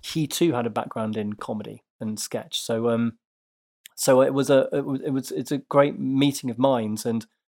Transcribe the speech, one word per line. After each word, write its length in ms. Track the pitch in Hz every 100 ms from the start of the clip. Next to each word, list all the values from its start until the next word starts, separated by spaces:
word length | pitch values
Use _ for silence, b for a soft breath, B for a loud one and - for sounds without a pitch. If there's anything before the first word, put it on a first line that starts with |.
he 280 | - 160 151
too 240 | - 170
had 140 | 123 117
a 40 |
background 460 | 117 113 117 110 107
in 160 | 104
comedy 500 | 101 - 110 107 107 _ _
and 220 | 110 107
sketch. 400 | - 110 - -
So, 300 | - 113 117
um, 280 | 117 117 - _ _ _ _ _ _ - -
so 260 | - 131
it 120 | 135
was 160 | 135 131
a, 180 | 135 135
it 120 | 143
was, 160 | 139 135
it 100 | 151
was, 220 | 135 131
it's 180 | 131 123
a 80 | 143
great 400 | - 143 143 -
meeting 500 | 135 135 143 135 131
of 120 | 113
minds, 440 | 135 123 107 107
and 220 | 123 113 - _